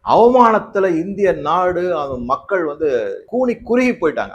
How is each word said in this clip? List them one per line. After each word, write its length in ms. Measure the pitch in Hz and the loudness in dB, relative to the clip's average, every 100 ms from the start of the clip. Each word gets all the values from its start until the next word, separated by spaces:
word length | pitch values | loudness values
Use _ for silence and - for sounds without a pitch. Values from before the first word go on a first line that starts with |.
| - | 2
அவமானத்துல 800 | 151 233 254 233 214 - 202 190 | 4 6 6 4 2 -2 -2 0
இந்திய 440 | 160 180 196 190 | 0 -4 0 0
நாடு, 640 | 151 147 175 185 175 180 160 | 0 -2 -2 0 -2 -2 -4
அது 200 | 139 127 | -4 -8
மக்கள் 460 | 120 135 - 196 | -4 -4 -2 -4
வந்து 580 | 160 151 156 123 104 98 - | -4 -2 -2 0 -4 -8 -6
கூனி 280 | 240 254 | -2 -2
குறுகி 360 | - - 240 254 | -2 0 2 2
போயிட்டாங்க. 400 | - 160 123 98 | 0 -2 -2 -6